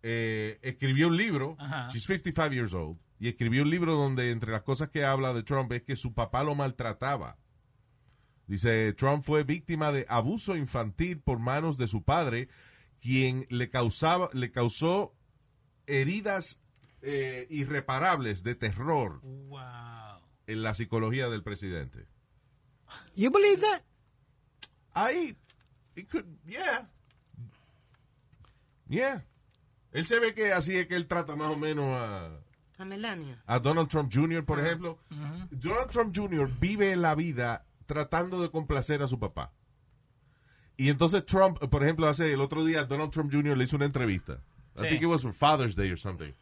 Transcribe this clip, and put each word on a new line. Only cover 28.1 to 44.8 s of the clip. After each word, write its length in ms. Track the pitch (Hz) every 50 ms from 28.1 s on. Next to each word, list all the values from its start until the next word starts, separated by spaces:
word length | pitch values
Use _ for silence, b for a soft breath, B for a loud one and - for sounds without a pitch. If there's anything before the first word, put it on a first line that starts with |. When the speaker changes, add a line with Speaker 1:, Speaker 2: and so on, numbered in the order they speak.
| _ _ _ _ _ _ - - _ _ _ _ _ _ _ -
Speaker 1:
Yeah. 360 | - 196 254 269 269 185 - _ _ _ _ _ _ _ _ _ _ _ _ _
Él 140 | - 151 165
se 120 | 165 233 233
ve 160 | 240 220 220
que 180 | 220 214 202
así 240 | 190 180 143 165 185
es 100 | 180 180
que 100 | 175 180
él 100 | 180 170
trata 300 | - 180 175 165 143 151
más 120 | 147 151 156
o 60 | 156
menos 280 | 147 151 156 156 147 143
a 440 | 135 131 127 117 107 101 95 85 80 78 76 - _ _ _ _ _ _ -
Speaker 4:
A 60 | 190
Melania. 580 | 190 196 202 220 233 202 170 156 139 123 113 _
Speaker 1:
a 120 | - 117 123
Donald 300 | 120 139 156 165 160 147
Trump 220 | - 156 147 131
junior, 320 | 101 131 151 165 165 165 151
por 140 | - 151 143
Speaker 4:
Ah. 80 | 143
Speaker 1:
ejemplo. 320 | 165 170 165 180 170 160 _ _ _
Speaker 2:
Ujú. 380 | 156 147 151 147 156 175 185 180
Speaker 1:
Donald 400 | 143 131 117 175 202 233 - 214
Trump 260 | - 240 233 214 170
junior 340 | 196 208 196 175 156 139 131 127 -
vive 380 | 175 185 208 208 202 196 190
la 180 | 180 170 165 151
vida 520 | 151 170 170 143 123 123 120 117 - - _ _ _ -
tratando 540 | - 143 151 147 - - 165 175 180 185 180
de 100 | 175 165
complacer 520 | - 160 156 - 147 135 123 - 151 143
a 60 | 143 131
su 100 | 127 120
papá. 340 | 110 95 - - 67 - _ _ _ _ _ _ _ _ _ _ _ _ _ _ _ _ _ _ _ _ _ _ _ _ _
Y 120 | - 135 139
entonces 360 | 147 131 170 165 190 196 -
Trump, 320 | - - 190 190 190 170 - - 123
por 140 | 151 143 139
ejemplo, 240 | 151 165 156 160 151
hace 240 | 147 139 165 156
el 80 | 143 135
otro 240 | 139 139 147 156 160
día 200 | 160 160 156 143
Donald 260 | 120 139 143 156 151
Trump 200 | - 160 156 143
junior 240 | 139 147 147 147 143
le 80 | 127 127
hizo 120 | 127 151
una 80 | 143 143
entrevista. 560 | 143 135 - 123 110 95 90 - - 65 64 - _ _ - - - _
I 40 | -